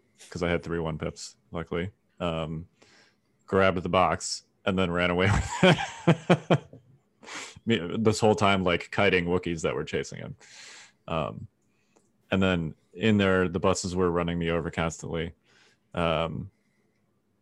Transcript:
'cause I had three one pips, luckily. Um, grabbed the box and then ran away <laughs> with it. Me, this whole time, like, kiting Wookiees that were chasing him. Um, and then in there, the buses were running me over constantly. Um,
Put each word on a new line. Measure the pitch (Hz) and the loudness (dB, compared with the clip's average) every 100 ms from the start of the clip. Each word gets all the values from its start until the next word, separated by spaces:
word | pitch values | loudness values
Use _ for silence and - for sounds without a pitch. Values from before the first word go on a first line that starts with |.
| _ _ - | _ _ -16
'cause | 82 | -6
I | 87 | -2
had | 85 | -2
three | 82 85 | -2 -6
one | 80 76 | -4 -6
pips, | 85 - - - _ | -8 -10 -16 -20 _
luckily. | 85 82 85 95 - _ - | -10 -6 -6 -6 -10 _ -8
Um, | 87 80 80 80 82 _ _ _ _ _ _ _ - | -6 -4 -6 -8 -12 _ _ _ _ _ _ _ -2
grabbed | 98 95 90 | 4 4 2
the | 87 | 0
box | 92 87 87 - - - _ - | 2 2 0 -6 -12 -14 _ -2
and | 92 | 0
then | 92 | 0
ran | 85 90 | 0 0
away | 87 95 | 2 2
<laughs> | 101 - - | 2 -2 2
with | 185 170 - - - 160 - 185 - | 4 4 0 -2 0 2 2 0 2
it. | 143 - - _ _ _ _ - - - - - | 0 -2 -20 _ _ _ _ -16 -14 -16 -8 -2
Me, | 113 85 92 | -2 -2 -2
this | 110 104 | 0 4
whole | 110 107 | 4 4
time, | 101 98 | 4 4
like, | 90 87 - | 2 0 0
kiting | - 101 90 87 | 0 4 4 2
Wookiees | 90 90 85 | -2 -2 -4
that | 80 65 | -4 -4
were | |
chasing | 76 80 - - | -4 -6 -8 -10
him. | - - - - - - - _ - | -14 -16 -20 -20 -20 -20 -20 _ -6
Um, | 82 62 55 104 _ _ _ _ _ _ _ _ | -4 -4 -8 -16 _ _ _ _ _ _ _ _
and | 98 | 0
then | 95 90 82 - _ | 2 2 -2 -8 _
in | - 107 104 | -2 2 4
there, | 98 92 92 | 4 2 2
the | 87 | 0
buses | 98 90 95 87 | 0 0 -2 0
were | 90 | 0
running | 85 85 85 | 0 -2 -2
me | 85 | -2
over | 85 80 | -2 -4
constantly. | 85 85 - - 82 82 - _ _ _ _ _ | -4 -4 -4 -8 -6 -8 -10 _ _ _ _ _
Um, | - 85 80 82 - 98 - _ _ _ _ _ _ _ _ | -4 -2 0 -2 -6 -12 -16 _ _ _ _ _ _ _ _